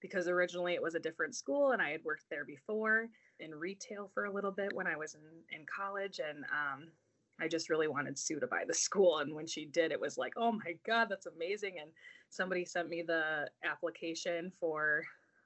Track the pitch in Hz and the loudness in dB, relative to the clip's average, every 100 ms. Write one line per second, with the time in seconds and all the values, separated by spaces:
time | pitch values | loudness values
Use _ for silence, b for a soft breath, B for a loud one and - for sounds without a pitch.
0 | 185 190 170 180 180 175 180 175 151 165 | -6 -2 2 2 2 2 0 0 0 -2
1 | 160 - 156 - - 285 277 226 151 156 | -2 -2 -4 -4 -2 2 4 4 2 -2
2 | 165 - - 151 143 143 - 214 220 220 | -4 -4 -4 -8 -8 -10 -6 -2 2 2
3 | 233 - b b 160 151 170 196 - 208 | 2 -8 b b -14 -8 -8 -8 -10 -10
4 | 196 - 202 196 196 190 196 - 185 156 | -8 -6 -4 -2 -2 -2 -2 -2 -4 -4
5 | 156 151 156 165 - 156 151 190 196 196 | -6 -12 -20 -20 -18 -16 -10 -6 -4 -4
6 | 196 185 156 147 135 147 147 139 165 - | -4 -4 -6 -6 -4 -2 -2 -4 -10 -20
7 | _ _ _ - 165 160 - 160 156 143 | _ _ _ -4 0 0 2 2 4 2
8 | 135 139 - 151 127 - - - - 196 | -2 -2 -4 -2 -2 0 0 0 2 8
9 | 180 156 143 151 160 - 151 165 160 135 | 8 8 2 -2 -6 -6 0 4 4 2
10 | 139 - 123 - 233 214 170 165 - 226 | -2 -2 -2 2 2 2 -2 -6 0 2
11 | 220 190 175 165 170 208 202 175 151 160 | 2 0 -6 -6 -4 -2 -4 -6 -12 -16
12 | B B B - 185 180 175 180 156 170 | B B B -2 0 0 0 -2 -2 -2
13 | 165 165 156 151 147 - 147 151 170 165 | 0 2 2 0 -2 -4 -4 -2 -4 -4
14 | 170 160 180 170 180 - 165 156 151 151 | -6 -4 -2 -2 -4 -2 -2 2 4 2
15 | 165 B B B | 0 B B B